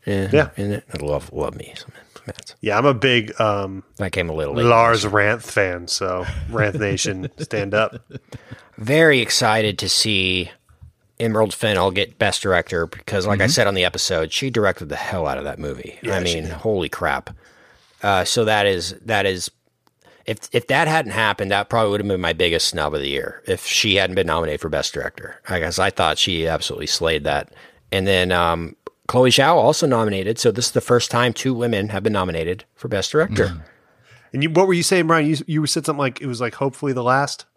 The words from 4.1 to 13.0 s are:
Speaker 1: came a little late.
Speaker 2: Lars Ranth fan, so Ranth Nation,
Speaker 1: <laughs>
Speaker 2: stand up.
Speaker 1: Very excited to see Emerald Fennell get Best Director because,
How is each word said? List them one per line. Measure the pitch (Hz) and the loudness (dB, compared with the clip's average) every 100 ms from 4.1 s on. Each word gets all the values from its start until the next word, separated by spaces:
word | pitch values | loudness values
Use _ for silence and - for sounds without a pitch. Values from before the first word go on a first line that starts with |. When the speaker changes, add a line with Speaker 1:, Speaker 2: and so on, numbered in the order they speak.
Speaker 1:
came | 95 85 | -2 -2
a | |
little | 78 73 | -2 -2
late. | 71 117 | 2 4
Speaker 2:
Lars | 117 117 113 104 | 6 6 4 2
Ranth | 104 101 117 - | 2 2 0 -2
fan, | - 95 87 87 | 0 0 -2 -6
so | - 95 92 90 - - | -4 -2 -4 -4 -6 -6
Ranth | 113 107 95 | 0 0 0
Nation, | 104 98 - 95 95 | -2 0 -2 -4 -8
Speaker 1:
<laughs> | - | -10
Speaker 2:
stand | 160 107 101 | -6 -6 0
up. | 104 110 123 _ - _ - - - - - | 0 0 -4 _ -20 _ -20 -18 -20 -20 -12
Speaker 1:
Very | 107 147 165 135 | 0 4 6 4
excited | 110 - 120 110 107 101 | 2 2 2 2 2 -2
to | 95 | -2
see | - 113 101 92 92 87 - _ _ - _ _ _ | 0 0 0 0 -2 -4 -12 _ _ -20 _ _ _
Emerald | 117 110 110 | -2 2 0
Fennell | - 110 98 95 | 0 0 2 2
get | 95 95 - | 2 -4 0
Best | 104 - | 0 0
Director | 101 90 - 87 82 | 0 0 0 -4 -4
because, | - | -8